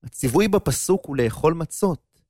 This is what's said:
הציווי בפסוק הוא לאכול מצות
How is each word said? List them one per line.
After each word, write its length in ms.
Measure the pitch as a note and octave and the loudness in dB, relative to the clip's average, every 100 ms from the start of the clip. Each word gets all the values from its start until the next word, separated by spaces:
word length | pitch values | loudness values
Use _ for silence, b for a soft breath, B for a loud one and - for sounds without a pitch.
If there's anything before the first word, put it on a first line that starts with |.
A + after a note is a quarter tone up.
הציווי 440 | - - C3 C#3 G#3+ | -18 -6 0 2 4
בפסוק 580 | G3+ - C3 - F#3+ - | 2 0 -2 0 0 0
הוא 120 | C#3 | -2
לאכול 360 | A#2 - D3+ | 0 2 0
מצות 680 | E3 D#3+ - G3+ D#3+ _ _ _ | 0 -6 -2 -2 -2 _ _ _